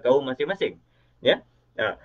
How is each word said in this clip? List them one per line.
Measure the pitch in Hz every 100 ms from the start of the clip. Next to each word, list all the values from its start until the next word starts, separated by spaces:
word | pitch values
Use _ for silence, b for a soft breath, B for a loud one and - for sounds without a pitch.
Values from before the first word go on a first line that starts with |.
kaum | 123 139
masing-masing. | 135 127 147 196 107 - _ _ _ _
Ya? | 123 226 - _ _ -
Ha. | 107 87